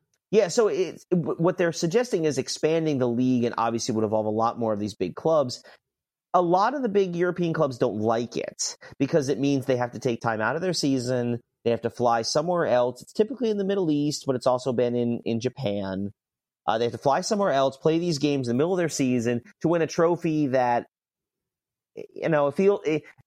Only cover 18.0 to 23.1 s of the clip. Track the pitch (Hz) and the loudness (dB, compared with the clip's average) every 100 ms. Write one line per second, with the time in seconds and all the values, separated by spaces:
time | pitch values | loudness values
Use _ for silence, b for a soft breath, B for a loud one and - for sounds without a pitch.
18 | 175 147 147 143 120 120 160 185 165 - | 0 0 0 0 0 0 0 0 -2 -2
19 | 135 123 117 120 - - - 170 156 - | 0 0 0 -2 -6 -6 -2 0 0 2
20 | 165 170 170 156 147 131 123 120 - _ | 2 2 0 0 0 2 2 0 -2 _
21 | _ _ _ _ _ _ _ _ _ - | _ _ _ _ _ _ _ _ _ -18
22 | - - - 156 143 139 196 202 - 156 | -18 -8 -2 2 0 2 2 2 0 -2
23 | B | B